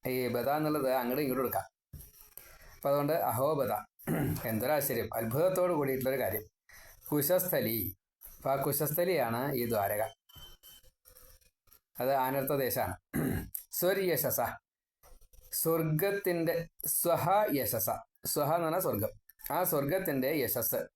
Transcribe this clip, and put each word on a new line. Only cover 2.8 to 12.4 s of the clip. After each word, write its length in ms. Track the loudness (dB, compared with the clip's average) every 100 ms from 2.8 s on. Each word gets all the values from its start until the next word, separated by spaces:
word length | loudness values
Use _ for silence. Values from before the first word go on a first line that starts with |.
| 0
അതുകൊണ്ട് 240 | 2 2
അഹോ 400 | 0 0 2 2
ബദ, 200 | 2 0 -2 -6 _ -4 -2 0 -2 -2
എന്തൊരാശ്ചര്യം, 640 | -2 0 0 0 -2 -2
അത്ഭുതത്തോട് 600 | -2 -2 2 2 4 2
കൂടിയിട്ടുള്ളൊരു 480 | 2 0 0 0 0
കാര്യം. 200 | 0 -2 -8 _ _ -20 -20 -20 -2
കുശസ്ഥലി, 840 | 0 4 2 2 0 0 -2 -4 -8 _ _ -20 -8
അപ്പൊ 140 | -2
ആ 40 | 0
കുശസ്ഥലിയാണ് 1000 | 0 0 0 0 2 2 2 0 0
ഈ 120 | 0 0
ദ്വാരക. 360 | 0 0 0 -2 -6 _ -20 -20 -20 -20 -20 -20 _ _ -20 -20 -20 _ _ _ _ _ -4
അത് 140 | 0
ആനർത്ത 380 | 2 2 0